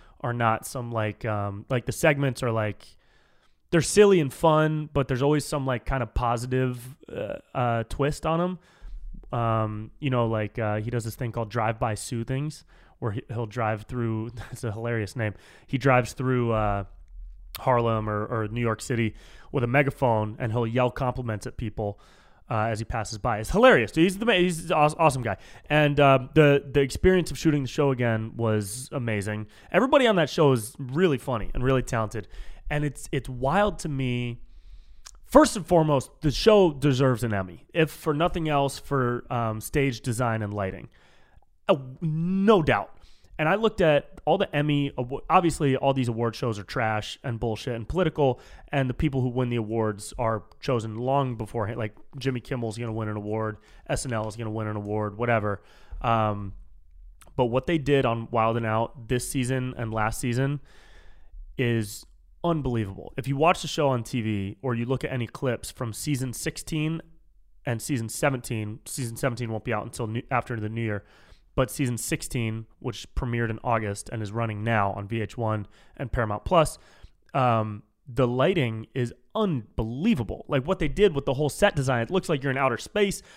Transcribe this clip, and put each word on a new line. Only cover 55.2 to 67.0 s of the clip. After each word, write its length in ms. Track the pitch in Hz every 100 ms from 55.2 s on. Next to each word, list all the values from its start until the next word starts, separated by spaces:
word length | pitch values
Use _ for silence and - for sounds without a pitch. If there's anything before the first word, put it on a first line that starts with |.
| 120 113 104 98 - - - -
Um, 520 | 123 113 107 104 98 - - - - - - - - -
but 80 | 123
what 200 | 120 131
they 120 | 170
did 280 | 135 139 127
on 220 | 117 113
Wild 280 | 117 110 117
'N 80 | 113
Out 420 | 110 113 - 113
this 200 | 127 -
season 460 | 139 123 131 127 127
and 160 | 117
last 260 | 110 107 113
season 400 | 131 120 135 143 - - - - - - - - - -
is 480 | 123 117 104 - - - - -
unbelievable. 680 | 175 165 131 117 101 98 - -
If 100 | 117
you 100 | 139
watch 240 | 156 190
the 60 | 160
show 200 | - 147
on 140 | 127
T 180 | 113 131
V 360 | 107 104 98 107
or 140 | 135 120
you 100 | 117
look 200 | 131 -
at 60 |
any 160 | 131 113
clips 440 | - 135 117 -
from 220 | - 120
season 400 | 107 - 139 131
sixteen 680 | 117 - - - 160 156 165